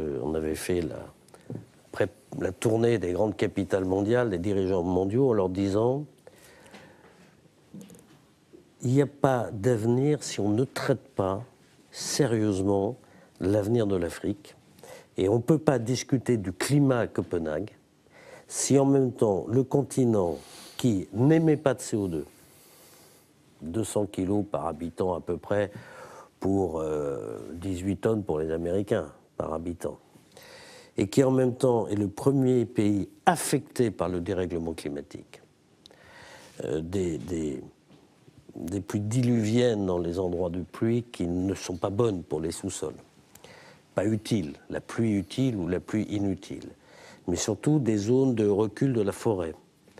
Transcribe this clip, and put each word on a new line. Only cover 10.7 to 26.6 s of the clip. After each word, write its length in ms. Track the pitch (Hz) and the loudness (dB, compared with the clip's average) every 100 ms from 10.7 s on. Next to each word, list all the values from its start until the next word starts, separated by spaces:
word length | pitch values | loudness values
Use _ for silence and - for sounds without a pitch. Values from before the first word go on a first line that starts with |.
| - - 123 - | -2 0 -2 -2
pas 340 | - 95 95 120 _ _ _ _ | -2 0 -2 -8 _ _ _ _
sérieusement 1080 | - - - 135 113 107 95 98 98 101 127 - - - - | -12 -6 0 2 4 2 2 2 2 0 -4 -16 -20 -20 -4
l'avenir 480 | 92 107 101 120 104 | 0 2 2 2 2
de 80 | 95 | 0
l'Afrique. 580 | 85 - 90 104 - - _ - - - - - | -2 -4 -6 -6 -10 -20 _ -20 -20 -20 -12 0
Et 120 | 95 | 2
on 100 | 120 | 2
ne 40 | |
peut 160 | 117 156 | 4 2
pas 220 | 156 127 | 4 2
discuter 560 | 113 127 - 131 - 117 | 0 -4 0 0 2 0
du 160 | 95 | 0
climat 480 | 90 - 147 139 120 | -4 0 4 4 4
à 60 | 95 | 0
Copenhague 640 | - 92 87 80 76 98 - _ _ _ - - - - | -2 -4 -4 -2 -4 -6 -12 _ _ _ -20 -20 -20 -12
si 320 | - - 139 | -6 2 4
en 60 | |
même 260 | 139 139 131 | 6 4 2
temps 340 | - 113 92 - | 2 2 2 2
le 160 | 123 | 0
continent 720 | 123 143 127 - 123 107 87 73 - - - - | 2 0 0 2 4 4 2 -2 -10 -20 -16 -2
qui 320 | 123 98 - | 0 0 -2
n'émet 440 | 101 135 160 160 147 | 2 4 6 4 2
pas 180 | 135 | 2
de 60 | 120 | -2
C 160 | - 110 | -4 -2
O 100 | 95 | -2
deux, 200 | 80 71 - - - - - - - - - _ _ _ _ | -4 -8 -18 -20 -20 -20 -20 -20 -20 -20 -20 _ _ _ _
deux 220 | 78 85 | -6 -4
cents 220 | 107 107 101 | -2 -2 -2
kilos 380 | - 92 104 98 | -2 0 0 -2
par 160 | 71 80 | -4 -4
habitant 480 | 76 82 - 92 | -6 -8 -4 -2
à 60 | 82 | -2
peu 160 | 82 82 | -4 -6
près 340 | - 104 98 - - - - - - _ | -2 0 0 -6 -18 -18 -18 -20 -20 _
pour, 400 | 92 98 | 0 2